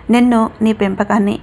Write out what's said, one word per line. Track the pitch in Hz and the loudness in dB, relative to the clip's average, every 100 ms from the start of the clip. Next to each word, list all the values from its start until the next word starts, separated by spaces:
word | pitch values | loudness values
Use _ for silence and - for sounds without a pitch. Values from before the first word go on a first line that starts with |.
| - | 0
నిన్ను, | 240 247 233 220 - | 2 4 2 -2 -2
నీ | 220 | -2
పెంపకాన్ని | 214 202 190 202 208 202 226 | 0 -4 -2 -2 0 -2 -4